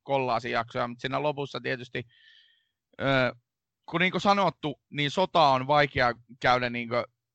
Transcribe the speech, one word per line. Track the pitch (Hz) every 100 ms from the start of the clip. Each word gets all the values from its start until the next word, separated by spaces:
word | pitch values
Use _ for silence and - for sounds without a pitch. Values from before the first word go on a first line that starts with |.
kollaasijaksoja, | - 139 127 117 120 120 117 127 120
mutta | 120
siinä | 135 135
lopussa | 147 143 143 123
tietysti, | 127 131 123 123 120 _ _ _ _ _ _ _ _ -
ö, | 131 135 123 - _ _ _ _ -
kun | 170
niinku | 185 185
sanottu, | 208 202 185 - 151 - _
niin | 143 143
sota | 196 185 175 147
on | 131 131
vaikea | 147 143 131 123 120 120 117
käydä | 131 123 123
niinku | 120 117 120 - _ _